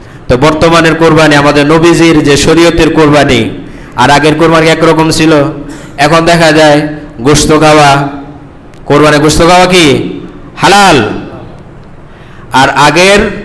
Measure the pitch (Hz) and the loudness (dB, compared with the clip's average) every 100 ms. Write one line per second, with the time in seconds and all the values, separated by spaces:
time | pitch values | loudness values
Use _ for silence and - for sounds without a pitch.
0 | - - - 127 147 156 170 165 160 156 | -20 -12 -4 0 0 0 0 2 2 2
1 | 165 156 156 147 147 147 143 160 165 160 | 2 2 2 2 2 0 2 2 2 2
2 | 165 151 143 139 - 160 170 165 160 156 | 2 2 0 0 0 2 2 2 0 2
3 | 151 147 131 120 110 - - - - - | 2 2 0 0 -4 -8 -16 -20 -10 -2
4 | 131 143 151 151 165 165 160 156 165 160 | 0 2 0 0 0 2 0 0 0 0
5 | 160 160 160 151 139 - - - - - | 0 0 0 0 0 -6 -14 -16 -12 -4
6 | 143 165 165 170 160 151 156 147 151 - | -2 0 0 0 2 2 2 2 -2 -8
7 | - - 123 151 151 151 156 151 143 139 | -16 -6 -2 0 0 0 2 2 2 0
8 | 143 - - - - - - - - 143 | -2 -10 -16 -20 -20 -20 -20 -12 -2 0
9 | 151 147 156 151 170 180 180 185 156 123 | 2 2 0 2 2 2 2 2 2 0
10 | - - - - - - 156 202 196 147 | -4 -10 -16 -18 -20 -4 0 2 2 2
11 | 107 - - - - - - - - - | -2 -6 -12 -16 -18 -20 -20 -20 -20 -20
12 | - - - - - 127 139 135 147 151 | -20 -20 -20 -20 -6 -2 0 0 0 2
13 | 190 208 220 - | 2 2 0 -6